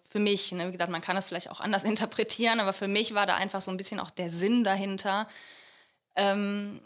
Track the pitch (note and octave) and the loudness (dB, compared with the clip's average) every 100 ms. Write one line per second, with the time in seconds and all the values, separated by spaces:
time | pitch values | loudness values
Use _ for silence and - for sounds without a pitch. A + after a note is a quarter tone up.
0 | - G#3 G#3 G3+ - F3+ F3+ F3+ F3 E3+ | -8 0 2 2 0 -4 -4 -2 -2 -2
1 | E3+ F#3 F#3+ E3+ - - G3 G3 G#3 G#3+ | -2 -2 -2 -6 -8 -8 -2 0 0 0
2 | A3 - A3+ - A#3 A3+ G3 F#3+ G3 G3+ | -2 -2 -2 2 2 2 2 0 0 2
3 | A3+ G#3 G3 - F#3+ G3 F#3 F#3 G3 G#3 | 2 2 2 2 0 -2 -2 -2 -4 -4
4 | F#3 - F3 E3+ F#3+ A#3+ G#3 G3 G3 F#3+ | -8 -6 -4 0 2 4 4 2 0 -2
5 | G3+ G3 G#3+ - - - - - _ _ | -2 -2 -2 -10 -20 -20 -20 -20 _ _
6 | _ - G3+ G3+ G3+ G3+ G3+ G#3 | _ 2 2 4 0 -2 -6 -10